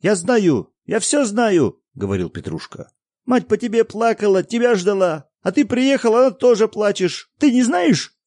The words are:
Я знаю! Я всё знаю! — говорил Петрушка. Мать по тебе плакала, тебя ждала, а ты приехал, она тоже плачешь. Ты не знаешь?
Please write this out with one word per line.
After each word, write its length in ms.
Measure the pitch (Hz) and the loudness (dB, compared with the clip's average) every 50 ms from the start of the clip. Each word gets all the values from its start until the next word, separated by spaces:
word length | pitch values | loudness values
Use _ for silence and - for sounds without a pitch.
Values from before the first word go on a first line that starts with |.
Я 140 | - 175 214 | 0 0 -2
знаю! 580 | 185 170 180 247 233 202 175 147 113 - _ _ _ _ | -2 0 0 0 2 2 2 2 0 -2 _ _ _ _
Я 140 | - 165 220 | -4 -4 -4
всё 240 | - - - 294 285 | -2 -2 0 0 0
знаю! — 580 | 220 202 214 240 220 196 170 139 101 - _ _ _ _ | 0 0 -2 0 2 2 2 2 0 -2 _ _ _ _
говорил 360 | - 101 98 98 95 90 80 | -8 -6 -4 -4 -4 -4 -6
Петрушка. 600 | _ - 71 78 80 80 - - - - - _ _ _ _ _ _ _ _ | _ -12 -12 -10 -10 -10 -12 -14 -18 -18 -20 _ _ _ _ _ _ _ _
Мать 220 | - 247 247 - - | -2 -2 -2 0 -2
по 80 | 220 | -4
тебе 280 | 208 - 240 202 233 226 | -4 -4 -2 0 0 -2
плакала, 600 | 220 - 202 233 233 220 220 208 208 196 190 175 | -2 -2 -2 -2 -2 -2 0 0 2 2 2 0
тебя 320 | - - 233 233 240 240 | -2 -4 0 0 2 0
ждала, 520 | 196 175 190 208 196 185 180 156 156 139 _ _ _ | 2 0 0 0 2 0 0 -2 -4 -10 _ _ _
а 80 | _ - | _ -4
ты 140 | 185 - 294 | 0 0 0
приехал, 520 | 202 - 233 254 269 277 269 - 233 220 | 0 0 0 0 2 0 0 0 2 2
она 140 | 233 254 269 | 4 2 2
тоже 380 | 202 _ - 247 240 196 220 214 | 0 _ 2 2 4 4 2 -2
плачешь. 640 | - 202 208 202 196 - 190 175 139 - - _ _ _ | 0 -2 -2 -2 -2 0 -2 -4 -4 -6 -16 _ _ _
Ты 120 | - 302 | 2 2
не 140 | 233 247 254 | 4 4 2
знаешь? 500 | 226 311 359 359 330 226 135 - - _ _ _ | 2 0 0 2 2 2 0 -2 -8 _ _ _